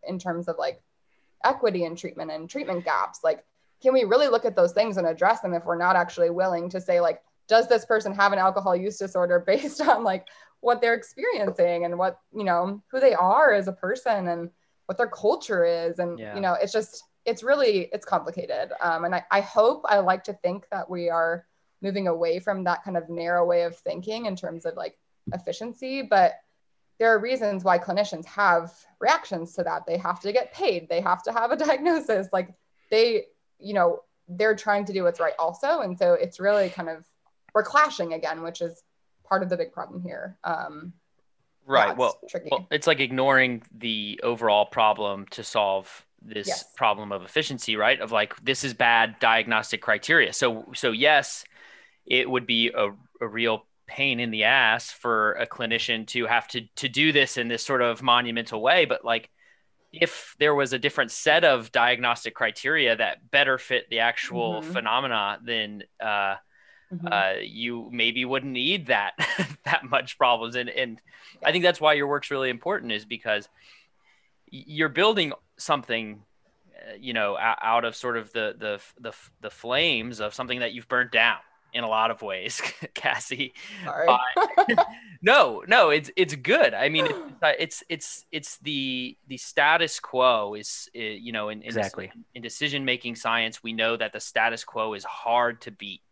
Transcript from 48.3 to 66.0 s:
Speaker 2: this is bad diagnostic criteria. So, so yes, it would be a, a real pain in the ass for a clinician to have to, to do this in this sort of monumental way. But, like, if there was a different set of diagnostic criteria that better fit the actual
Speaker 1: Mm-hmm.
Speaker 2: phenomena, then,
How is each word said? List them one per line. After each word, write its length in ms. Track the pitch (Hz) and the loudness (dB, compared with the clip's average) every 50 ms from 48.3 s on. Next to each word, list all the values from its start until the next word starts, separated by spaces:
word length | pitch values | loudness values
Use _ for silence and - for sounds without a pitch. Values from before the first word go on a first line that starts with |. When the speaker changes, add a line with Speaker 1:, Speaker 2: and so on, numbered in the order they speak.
| - - - | -6 -8 -4
Speaker 2:
this 180 | 123 135 - - | -4 -4 -2 -4
is 100 | 135 117 | -8 -2
bad 420 | - 123 117 117 113 113 113 110 - | 2 4 4 6 4 4 2 0 0
diagnostic 600 | - 113 113 113 110 117 117 110 107 - - 110 | 2 4 4 4 2 2 0 -2 0 -2 -8 -6
criteria. 500 | - - 107 104 - - 160 165 123 - | 0 -2 -2 -2 0 2 4 4 4 2
So, 380 | 107 - 139 123 113 110 - - 123 | 0 0 0 0 0 -2 -10 -12 -10
so 160 | - - 123 | -4 -2 -2
yes, 520 | 113 110 135 147 151 143 131 - - - - _ _ - - - - - - _ _ _ _ | 0 2 4 4 4 4 2 0 -10 -12 -14 _ _ -20 -20 -20 -20 -20 -20 _ _ _ _
it 220 | - 123 127 135 135 | 0 0 0 2 2
would 180 | 127 123 120 | 0 -2 0
be 240 | 113 120 113 117 113 | 0 0 2 2 0
a, 200 | - 120 107 101 101 104 - _ _ _ | 0 0 -2 -2 -2 -10 -20 _ _ _
a 60 | - | -10
real 400 | 110 104 113 117 117 110 107 - _ _ _ _ | -8 -4 -2 0 0 0 -2 -6 _ _ _ _
pain 340 | - - - 139 139 127 117 | -18 -6 -4 -2 -2 -2 -2
in 100 | 120 117 | -4 -4
the 140 | 110 110 107 | -2 0 2
ass 460 | 110 131 135 123 113 110 120 - - | 2 4 4 4 4 2 0 -2 -10
for 420 | - - - 120 117 110 107 107 - | -14 -8 -2 -2 0 2 2 0 0
a 120 | - 120 | -2 -6
clinician 600 | - - - 123 110 117 117 - - 120 113 110 - | -6 -6 -8 -4 -2 -2 -2 -2 -2 -4 -4 -4 -6
to 180 | - 123 117 | -4 -4 -2
have 220 | 110 117 117 - - | 0 0 0 0 -2
to, 140 | - 127 110 - _ | -10 -10 -10 -10 _
to 120 | - - 131 | -8 -8 -4
do 240 | 113 135 151 156 | 0 2 2 4
this 240 | 147 147 135 127 - | 4 4 4 2 0
in 100 | 131 120 117 | -6 -4 -4
this 160 | 120 113 - | -4 -6 -4
sort 180 | - 139 127 | -2 0 2
of 200 | 123 120 113 107 | 2 0 0 -2
monumental 580 | 131 127 120 120 120 120 117 117 117 - 117 107 | 2 2 2 2 2 0 -4 -6 -6 -6 -6 -2
way. 220 | 110 131 165 185 160 | 2 2 4 4 4
But, 180 | 123 123 - - | 2 0 -4 -2
like, 260 | 113 117 113 - _ _ _ _ _ _ _ _ _ _ _ _ _ | -2 -4 -4 -4 _ _ _ _ _ _ _ _ _ _ _ _ _
if 420 | - 156 170 165 - - - - - _ | -4 -2 -2 -2 -2 -10 -16 -18 -2 _
there 160 | 147 151 147 | 2 2 4
was 180 | 139 139 123 | 2 0 0
a 60 | 135 127 | -2 -2
different 320 | 117 143 - - 131 113 | -2 -2 0 -2 -4 -4
set 340 | - - - 156 151 170 175 | -4 -4 0 2 4 6 6
of 260 | 156 135 123 113 113 | 4 4 4 0 -2
diagnostic 640 | - 127 117 120 123 120 123 120 120 - - 117 - | 0 2 2 2 2 0 0 -2 -2 -2 -6 -12 -6
criteria 640 | - 117 110 110 - - 135 156 160 139 120 113 | -4 -4 -4 -4 -4 -2 -2 0 2 2 2 2
that 340 | 107 113 95 71 _ _ _ | 2 0 -2 -2 _ _ _
better 280 | - 139 143 135 131 127 | 2 4 4 4 2 -2
fit 300 | - - 131 120 - _ | -2 -2 -2 -2 -2 _
the 100 | 117 113 | -2 0
actual 640 | 113 120 117 - - - 120 120 117 113 110 110 | 0 0 0 -2 -8 -6 -4 -4 -4 -2 -4 -6
Speaker 1:
Mm-hmm. 100 | 104 107 | -8 -6
Speaker 2:
phenomena, 680 | - 127 113 107 113 123 139 131 117 110 101 101 104 - 117 | -6 -4 -2 0 -2 0 0 -2 -2 -2 -2 -4 -6 -8 -8
then, 400 | 117 117 113 107 104 104 104 - _ _ _ | -6 -6 -4 -4 -6 -10 -14 -16 _ _ _